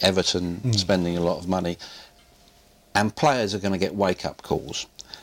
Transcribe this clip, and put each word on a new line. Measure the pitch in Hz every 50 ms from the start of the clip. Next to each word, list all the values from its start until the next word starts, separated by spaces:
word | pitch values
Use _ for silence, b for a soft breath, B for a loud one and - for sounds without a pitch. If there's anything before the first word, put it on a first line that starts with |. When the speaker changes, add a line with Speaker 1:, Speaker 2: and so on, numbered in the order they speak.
| -
Speaker 1:
Everton | 98 92 95 87 - - 90 90 85 87 - -
Speaker 2:
Mm. | 123 110
Speaker 1:
spending | 101 92 90 98 92 87 87 87
a | 87
lot | 87 85 82 -
of | 87
money, | 90 92 92 90 87 87 B B B B B B B B B B _ _ _ - - _ _ _ _ _ _ _ _ -
and | 101 107 107 -
players | - 160 147 135 123 110 98 104
are | 95
gonna | 98 98 95
get | 87 95 92 101
wake-up | 101 98 92 92 - - 78 - -
calls. | - - - - 67 - - - - - _ - B B B B